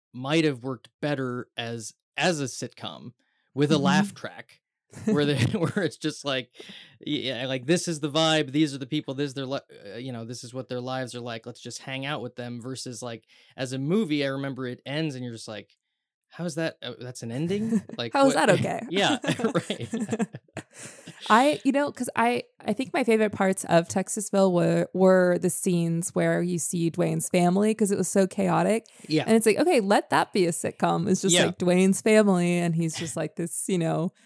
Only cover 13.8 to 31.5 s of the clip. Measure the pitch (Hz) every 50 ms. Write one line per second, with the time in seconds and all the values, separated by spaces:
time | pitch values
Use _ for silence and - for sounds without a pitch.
13.8 | 135 147 175 220 226 156 151 147 139 139 135 135 139 139 135 123 131 123 123 120
14.8 | - 131 139 151 160 156 135 127 127 123 113 110 - - 110 101 98 _ _ _
15.8 | _ _ _ _ _ _ _ _ _ _ - - 170 180 143 160 165 160 - -
16.8 | - 123 120 - 120 123 127 - - 117 117 131 160 170 196 208 214 226 226 202
17.8 | - - - 165 120 117 - 285 277 269 262 - - 247 185 - - - - -
18.8 | - 262 311 196 196 - 294 240 - 277 - - 240 226 262 - - - 202 -
19.8 | 117 - - 226 233 - 226 220 220 - - 131 _ _ - - - _ - -
20.8 | - - - - - - - - - - 214 226 262 294 302 - - 269 262 277
21.8 | 285 285 - - 254 233 - - 226 240 240 240 - _ _ - - - 208 -
22.8 | 262 269 - 269 262 - 220 220 214 208 202 - 202 190 190 - - - 170 170
23.8 | 170 - - 196 190 - - 214 202 - - 196 196 190 175 170 165 165 170 170
24.8 | 170 - - 180 190 185 190 185 180 180 180 175 170 180 - - - 202 175 170
25.8 | 170 165 165 165 175 - - 180 170 165 165 170 175 175 180 170 - - - 170
26.8 | 165 165 160 - 170 160 160 160 160 - - 180 175 175 180 196 208 220 226 220
27.8 | 220 185 202 - 185 - - 202 190 190 - - 190 180 170 165 175 185 208 226
28.8 | - _ - - - - 151 156 - - 220 226 220 226 208 - 302 339 359 254
29.8 | 202 196 202 262 - - - 156 170 - - 214 180 165 165 - - - - -
30.8 | - 170 170 165 165 - 185 190 - 185 165 180 165 165